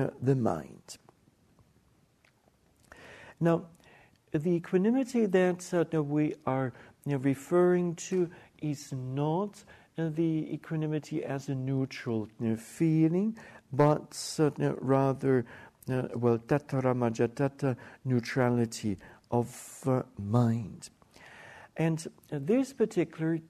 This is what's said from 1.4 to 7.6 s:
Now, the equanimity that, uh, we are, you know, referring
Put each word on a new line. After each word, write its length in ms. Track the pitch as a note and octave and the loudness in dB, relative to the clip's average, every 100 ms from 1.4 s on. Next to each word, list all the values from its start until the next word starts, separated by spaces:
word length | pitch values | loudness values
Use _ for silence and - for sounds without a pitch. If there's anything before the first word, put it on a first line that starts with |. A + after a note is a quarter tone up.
| _ _ _ _ _ _ _ _ _ _ _ _ _ _ _ - - - - - | _ _ _ _ _ _ _ _ _ _ _ _ _ _ _ -20 -20 -20 -16 0
Now, 260 | E3 E3+ - - - - _ _ _ | 2 2 0 -20 -20 -20 _ _ _
the 200 | D#3+ E3 | -2 0
equanimity 760 | E3+ F3 F#3 G3+ B3+ C4 A#3+ G#3+ | 0 0 0 2 0 0 0 2
that, 480 | F#3 F#3 F3 - | 4 4 0 -2
uh, 300 | F3+ E3 D#3+ | -2 0 0
we 320 | C#3+ D3+ D3+ - - | 0 0 0 -2 -4
are, 260 | C3 C3 - - _ C#3+ | -2 -2 -6 -20 _ -4
you 80 | |
know, 40 | C#3 | 0
referring 800 | C3+ C3+ - F3 | 0 -2 0 4